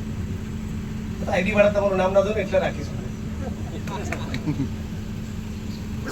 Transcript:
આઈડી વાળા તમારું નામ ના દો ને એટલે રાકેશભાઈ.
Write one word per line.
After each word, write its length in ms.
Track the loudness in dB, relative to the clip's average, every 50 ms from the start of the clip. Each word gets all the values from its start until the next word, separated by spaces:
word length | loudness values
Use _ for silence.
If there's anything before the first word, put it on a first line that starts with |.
| -4 -4 -4 -4 -4 -4 -4 -4 -4 -4 -6 -4 -4 -4 -4 -4 -4 -4 -4 -4 -4 -4 -4 -4 -2
આઈડી 280 | 0 0 2 2 4 6
વાળા 200 | 8 8 8 6
તમારું 220 | 6 4 4 4 4
નામ 140 | 4 6
ના 120 | 6 6 6
દો 60 | 6 2
ને 60 | 0
એટલે 160 | 0 4 4 4
રાકેશભાઈ. 520 | 4 2 0 -2 -4 -4 -4 -4 -4 -4 -4 -4 -4 -4 -4 -4 -4 -4 -4 -4 -4 -4 -4 -4 -4 -4 -4 -4 -2 -2 -2 -4 -4 -4 -4 -2 0 0 0 0 0 -2 -2 -4 -4 -4 -4 -6 -6 -6 -6 -6 -6 -4 -6 -6 -4 -4 -6 -6 -4 -6 -6 -6 -4 -4 -4 -4 -4 -4